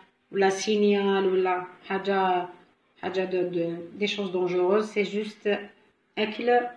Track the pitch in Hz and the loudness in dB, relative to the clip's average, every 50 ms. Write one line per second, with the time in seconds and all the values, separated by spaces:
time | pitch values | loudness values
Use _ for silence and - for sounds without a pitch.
0 | - _ _ _ _ - - 196 196 190 190 196 - 214 214 208 208 208 202 202 | -20 _ _ _ _ -8 -2 2 2 2 2 0 0 0 2 4 4 4 4 4
1 | 196 196 196 196 190 185 185 185 185 185 180 180 180 - - - - - 196 190 | 2 2 2 2 2 2 2 2 2 2 0 -2 -4 -8 -14 -16 -10 -6 -6 -4
2 | 190 196 196 196 190 185 180 180 175 175 - - - _ _ _ _ _ _ - | -2 0 0 2 2 2 2 0 0 -4 -10 -18 -20 _ _ _ _ _ _ -10
3 | - 185 180 190 185 185 185 180 180 175 175 175 170 170 170 175 170 - - 196 | -8 -4 -2 -2 -2 0 0 -2 -2 0 -2 -2 -2 -2 -4 -6 -10 -12 -8 -4
4 | 208 202 - 208 202 190 175 185 180 175 175 180 180 180 196 214 214 214 - 214 | -4 -4 -2 -2 -4 -2 -2 -2 0 0 0 2 2 4 2 2 0 0 -2 -2
5 | 202 175 196 208 220 214 - - - 208 202 202 - - - _ _ _ _ _ | -2 -2 -2 -4 -6 -6 -8 -6 -4 -2 -2 -2 -4 -12 -18 _ _ _ _ _
6 | _ _ - - 214 214 - - 233 240 240 240 240 240 - | _ _ -6 -4 -4 -4 -4 -4 0 2 4 2 2 0 -6